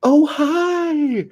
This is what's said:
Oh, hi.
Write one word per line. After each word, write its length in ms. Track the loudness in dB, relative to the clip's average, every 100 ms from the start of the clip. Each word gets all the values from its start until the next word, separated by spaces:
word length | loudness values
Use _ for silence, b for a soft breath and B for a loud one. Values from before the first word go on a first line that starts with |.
Oh, 240 | 4 4 2
hi. 1000 | 0 -2 0 -2 -2 -4 -2 -2 -4 -6